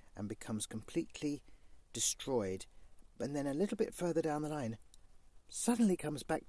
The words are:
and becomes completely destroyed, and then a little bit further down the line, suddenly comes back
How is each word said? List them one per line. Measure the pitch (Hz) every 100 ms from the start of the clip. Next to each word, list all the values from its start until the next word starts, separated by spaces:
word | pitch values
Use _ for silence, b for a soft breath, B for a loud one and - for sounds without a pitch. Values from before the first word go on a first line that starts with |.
| b -
and | 101
becomes | 107 - 110 -
completely | 110 - - - - 151 147 - b b b -
destroyed, | 113 - - - 127 98 95 - b b b - -
and | 143
then | 147 139
a |
little | 139 202 214
bit | -
further | - 180 160
down | 160 147
the | 151
line, | 151 117 110 - - - - - - -
suddenly | - - 233 226 180
comes | 151 147
back | - 160